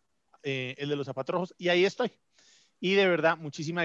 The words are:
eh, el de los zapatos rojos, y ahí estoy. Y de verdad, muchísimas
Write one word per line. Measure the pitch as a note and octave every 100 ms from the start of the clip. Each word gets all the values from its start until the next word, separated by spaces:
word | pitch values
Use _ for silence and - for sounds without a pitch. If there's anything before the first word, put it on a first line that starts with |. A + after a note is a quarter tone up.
| _ _ _ _
eh, | C#3+ C3+ B2+ C#3
el | C#3+
de | C#3+
los | C3+
zapatos | C3 C3
rojos, | F3 F3+ -
y | F3
ahí | F3+ F#3+
estoy. | - - _ _ _ _ _ _ -
Y | F3
de | G3 F#3+
verdad, | E3+ D#3+ E3
muchísimas | D3+ D#3 D3+ F3